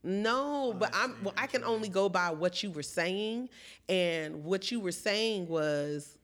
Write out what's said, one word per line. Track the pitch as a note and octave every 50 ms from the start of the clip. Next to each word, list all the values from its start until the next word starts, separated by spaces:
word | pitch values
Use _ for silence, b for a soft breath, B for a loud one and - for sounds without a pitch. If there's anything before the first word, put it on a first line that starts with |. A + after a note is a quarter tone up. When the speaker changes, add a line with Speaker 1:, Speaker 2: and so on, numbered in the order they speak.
| -
Speaker 1:
No, | E3 F#3+ G3+ G#3 A3+ A#3 C4 C#4 C#4+ D4 C#4+ C4+ B3 A3 F#3
but | G#3 - -
I'm, | F#3 A3+ C4
Speaker 2:
Honestly | A3+ - F#3+
Speaker 1:
well, | G3 -
I | - A#3+
can | C4+ -
Speaker 2:
and | B3 A#3+
truly. | - A#3
Speaker 1:
only | A3 A3 G#3+
go | F3+ F#3+ G3 G3+
by | F3+ G#3+ F3+ F3
what | E3 D#3 E3 F3+ F3+ - -
you | G3+
were | E3+ D3+ C#3+
saying. | - - - E3 F3 F#3 G3 G#3+ A3 A3+ A#3 B3+ B3+ B B B B B B B -
And | F#3+ F#3 F3+ E3+ E3 D#3+ D#3 D3+ D#3+ D#3 D3
what | D#3+ F#3+ F#3+ F#3+ -
you | A#3+ A#3
were | G3+ F3+ E3+
saying | - - G#3+ G3+ G#3+ A3 A3+ A3 G3 F3+ E3
was | E3 D#3+ D3+ D3+ D3 D3 D3 D3 D3 D3 C#3+ - - -